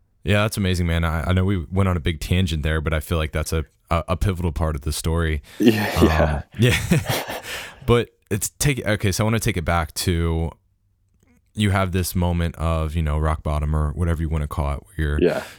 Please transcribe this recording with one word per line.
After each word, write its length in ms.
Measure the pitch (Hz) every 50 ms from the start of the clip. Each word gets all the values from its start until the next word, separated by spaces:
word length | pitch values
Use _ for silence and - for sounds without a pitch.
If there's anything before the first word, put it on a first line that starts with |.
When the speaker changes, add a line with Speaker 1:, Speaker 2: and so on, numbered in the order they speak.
| _ _ _ _ -
Speaker 1:
Yeah, 200 | 87 104 104 104
that's 140 | 110 -
amazing, 280 | 107 98 92 90 85 87
man. 180 | 82 85 82 85
I, 260 | 82 80 82 - 85
I 40 | 90
know 120 | 92 92
we 120 | 98 101
went 320 | 90 76 - 95 95 98 92
on 80 | 87
a 20 | 82
big 200 | - 87 82 73
tangent 420 | - - 90 90 95 85 82 76
there, 200 | 73 78 78 80
but 120 | 71 80 80
I 60 | 76
feel 180 | - - 87
like 140 | 80 78 76
that's 220 | - 78 78 - 80
a, 120 | 80 73 - _ _ _ _
a, 140 | 90 82 - -
a 80 | 92
pivotal 340 | - - 107 92 85 85 85
part 240 | 73 - 80 78 76
of 60 | 71
the 100 | - 80
story. 500 | 78 - - 82 80 85 82 80 78 73 - -
Speaker 2:
<laughs> 100 | - -
Yeah, 320 | 104 120 107 107 104 - -
Speaker 1:
Um, 100 | 82 82
Speaker 2:
yeah. 360 | 80 80 80 78 76 76 73 - - - 98
Speaker 1:
yeah. 840 | 117 123 - - - - 175 139 - - - - - - - - -
<laughs> 380 | - - - - - - - -
But 220 | - 120 120 - - _ _ _ _
it's 200 | 104 101 - -
take, 360 | - _ - 147 135 120 -
okay, 260 | 101 107 - - 98
so 120 | 90 - 107
I 20 |
wanna 140 | 110 117 107
take 180 | - 117 95
it 80 | 92 78
back 280 | 87 85 85 80 - -
to, 560 | - - 95 87 82 85 82 82 80 82 85 - - _ _ _ _ _ _ _ _ _ _ _ _ _ _ _ _ _ _ _
you 160 | 107 104 95
have 240 | 95 98 95 90 85
this 220 | 92 87 - -
moment 400 | 90 87 87 85 85 85 82 -
of, 380 | - 78 82 82 80 78 73 78
you 60 | 85
know, 160 | 80 73 73
rock 240 | 76 76 78 76 -
bottom 340 | - 78 73 73 73 76 78
or 160 | 76 76 73 -
whatever 280 | - 90 85 82 76
you 80 | 82 76
wanna 180 | 80 78 71
call 260 | - - - 71 69 71
it, 100 | - -
where 220 | - - - 78
you're, 120 | 73 73 73
Speaker 2:
Yeah. 220 | 80 82 73 - - - -